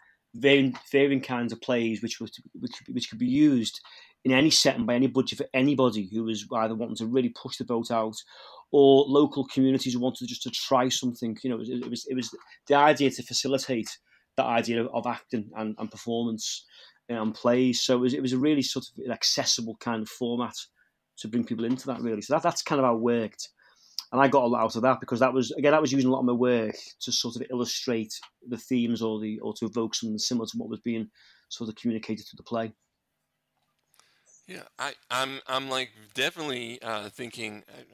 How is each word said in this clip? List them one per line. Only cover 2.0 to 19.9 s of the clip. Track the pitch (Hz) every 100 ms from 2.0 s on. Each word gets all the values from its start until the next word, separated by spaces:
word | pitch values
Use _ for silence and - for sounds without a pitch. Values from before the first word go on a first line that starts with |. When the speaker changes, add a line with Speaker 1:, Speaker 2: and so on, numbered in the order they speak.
Speaker 1:
which | 113 -
were | 113
to, | - -
which, | - 123 - -
which | 123 -
could | 113
be | 123
used | 139 151 131 107 - - - - _
in | 127
any | 131 156
setting | - 139 131 113
by |
any | 120 131
budget | 123 131 -
for | 143
anybody | 131 139 135 127 107 95
who | 110
was | 110 107 104 117
either | 110
wanting | 110 117 113
to | 113
really | 131 123
push | - 131 -
the |
boat | 123 117 113
out | 113 110 110 - - - - -
or | 147 139 135 139
local | 139 147 143 131
communities | 135 131 131 131
who | 120
wanted | 127 123 120
just | 123
to | 127
try | - - 127 127
something. | - 127 120 117 107
You | 131
know, | 113
it |
was, | 110
it | 123 120
was, | 120 -
it |
was | 127 117 - - - -
the | 143
idea | 147 143 135
to | -
facilitate | - - 135 135 - 117 104 - _ _ _ -
that | 123
idea | 120 110 117
of, | 117
of | 117 120
acting | 113 - 117 104 110
and, | 110 107
and | 110
performance | 113 120 117 117 110 - - _ - - _ -
and | 117 110
plays. | 107 120 123 127 120
So | - 123
it |
was, | 123
it | 143
was | 131
a | 127
really | 147 147
sort | 131 135 -
of | -
an | 131
accessible | 110 - - 127 - 113 107
kind | 120